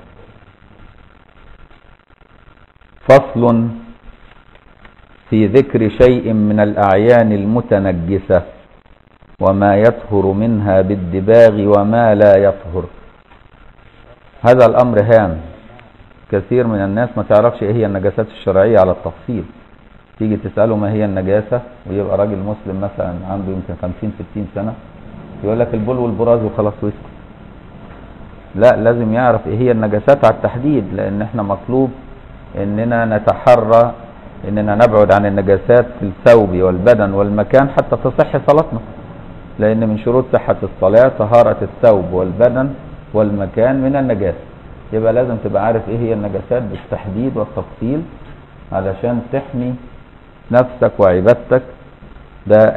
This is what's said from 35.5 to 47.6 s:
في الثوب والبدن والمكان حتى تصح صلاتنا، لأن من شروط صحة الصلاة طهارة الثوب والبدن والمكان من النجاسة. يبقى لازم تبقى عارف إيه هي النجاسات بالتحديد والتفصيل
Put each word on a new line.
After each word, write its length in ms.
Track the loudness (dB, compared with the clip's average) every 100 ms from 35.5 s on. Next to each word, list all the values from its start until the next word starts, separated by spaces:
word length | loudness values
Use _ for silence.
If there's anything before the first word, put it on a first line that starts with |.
| 0 2 2 2 -6
في 60 | -10
الثوب 440 | 0 4 6 4
والبدن 640 | 0 0 2 2 2 2
والمكان 560 | 0 -2 -2 0 2 2
حتى 260 | -2 -4 -4
تصح 280 | -2 -2 -2 0 2
صلاتنا، 320 | 2 0 -8 -12 -18 -20 -20 -20 -20 -16 -2
لأن 300 | 0 0 -2
من 80 | -2
شروط 280 | 0 -2 0
صحة 220 | -2 -2 -4
الصلاة 440 | -6 -2 2 4 4
طهارة 500 | 2 2 4 4 0
الثوب 500 | -6 0 2 2 0
والبدن 640 | -4 -4 0 0 2 -4 -8 -16 -20 -6
والمكان 680 | -2 -2 -2 -4 0 0 0
من 140 | -2 -2
النجاسة. 420 | -2 -2 -4 -6 -12 -20 -20 -20 -8
يبقى 200 | -2 0
لازم 240 | 0 -2 -4
تبقى 220 | -4 -2 -2
عارف 240 | -2 -4
إيه 80 | -6
هي 160 | -4
النجاسات 480 | -4 -6 -8 -6 -6
بالتحديد 760 | -6 -12 -10 -10 -8 -6 -6 -6
والتفصيل 640 | -8 -8